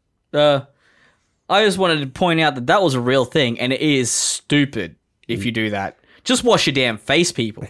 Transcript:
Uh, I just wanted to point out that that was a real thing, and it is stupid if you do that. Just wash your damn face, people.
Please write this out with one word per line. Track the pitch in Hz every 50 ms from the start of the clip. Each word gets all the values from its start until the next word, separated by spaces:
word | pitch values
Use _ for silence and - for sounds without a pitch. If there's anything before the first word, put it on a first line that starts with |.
| _ _ _ _ _ _ -
Uh, | 147 147 151 143 143 143 - _ _ _ _ _ _ _ _ _ _ _ _ _ _ _ -
I | 170 202 220
just | 208 180
wanted | 190 190 175 160 151
to | 139
point | 131 - - 185 175 165 160
out | 160 147 139
that | 127 120 131
that | 175 208 190
was | 160 131
a | 123
real | 120 123 131 135 123
thing, | - - 123 120 120 117 -
and | 120 123
it | 135 - 151
is | 156 143 135 123 113
stupid | - - - - - - - - 147 147 143 139 - 110 95 82 - _ _ _ _ _ _ -
if | 117 110 101
you | 120 107
do | 110 110 107
that. | 104 98 98 90 - _ _ _ _ _ _
Just | - 254 247 -
wash | 240 202 165 -
your | 170 135
damn | 139 127 120 110
face, | 104 - - 139 165 175 - -
people. | - 117 107 104 - - -